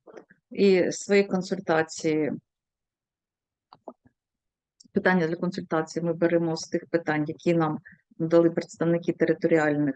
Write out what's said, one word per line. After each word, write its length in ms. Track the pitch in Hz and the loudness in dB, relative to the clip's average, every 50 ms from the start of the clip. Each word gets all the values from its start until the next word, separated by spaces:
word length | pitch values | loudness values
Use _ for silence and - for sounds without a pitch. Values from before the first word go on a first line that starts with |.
| _ - - - - _ _ _ _ - | _ -20 -20 -20 -20 _ _ _ _ -8
І 400 | - - 196 196 185 180 - - | -2 2 4 4 6 4 2 0
свої 320 | 151 - - - 202 202 202 | -2 -6 -2 2 2 2 2
консультації, 1080 | 202 190 185 180 - 190 190 - - 160 160 160 - - - - 160 156 156 151 - - - _ _ _ _ _ _ _ _ _ _ _ _ _ _ _ _ _ _ _ _ _ _ _ _ _ - - _ - - - _ _ _ _ _ _ _ _ _ _ _ _ _ _ _ _ _ - _ | 2 0 -4 -2 -4 -6 -6 -2 0 0 0 0 -2 -4 -4 -2 -2 0 0 0 -2 -4 -6 _ _ _ _ _ _ _ _ _ _ _ _ _ _ _ _ _ _ _ _ _ _ _ _ _ -20 -20 _ -20 -20 -20 _ _ _ _ _ _ _ _ _ _ _ _ _ _ _ _ _ -10 _
питання 360 | - 196 - 185 185 180 160 | -4 0 2 2 2 2 2
для 80 | 156 170 | 0 -2
консультації 680 | 175 180 180 - - 175 - 165 156 156 - - 165 170 | -4 -6 -6 -6 -8 -6 -4 -2 -2 -2 -4 -6 -4 -4
ми 80 | 170 160 | -4 -2
беремо 440 | 165 175 170 175 170 170 165 160 | 0 0 2 2 2 0 0 -4
з 100 | 160 - | -6 -6
тих 180 | - - 170 - | -6 -6 -8 -6
питань, 400 | - - 170 170 - 156 151 151 | -4 -4 -4 -2 -2 -2 -2 -4
які 260 | 156 156 - - 175 170 | -6 -6 -4 -2 0 2
нам 240 | 170 160 151 156 160 - - - _ _ _ _ - | 2 0 0 -2 -6 -10 -16 -20 _ _ _ _ -6
дали 300 | 160 160 170 170 170 165 | -2 2 4 4 4 4
представники 640 | 165 175 - - - - 165 170 170 170 170 170 165 | 2 -2 -8 -8 -6 -4 0 0 0 0 -2 -4 -2
територіальних, 840 | - 165 160 160 - - 170 165 160 151 151 147 147 147 139 - | -2 0 0 0 0 0 2 2 2 2 2 0 0 -2 -2 -4